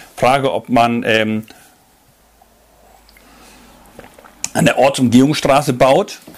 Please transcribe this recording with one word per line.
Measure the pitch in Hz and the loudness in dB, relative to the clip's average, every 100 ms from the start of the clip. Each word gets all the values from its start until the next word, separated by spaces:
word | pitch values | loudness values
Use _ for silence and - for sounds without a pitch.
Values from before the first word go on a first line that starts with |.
| - - | -20 -4
Frage, | 123 139 135 | 0 0 -2
ob | - - | -6 -4
man, | 120 117 117 | 0 0 -2
ähm, | 110 110 110 110 110 - - _ _ _ _ _ _ _ _ _ _ _ _ _ _ _ _ - - - - - - - - - - _ - | -2 -2 -2 -6 -10 -20 -20 _ _ _ _ _ _ _ _ _ _ _ _ _ _ _ _ -20 -20 -20 -20 -20 -20 -20 -20 -20 -20 _ -10
an | - 160 | -2 0
der | - | 2
Ortsumgehungsstraße | 131 135 123 120 139 147 - 139 147 | 0 2 2 4 2 0 0 0 0
baut. | 123 131 147 208 - - | 0 2 2 0 -10 -20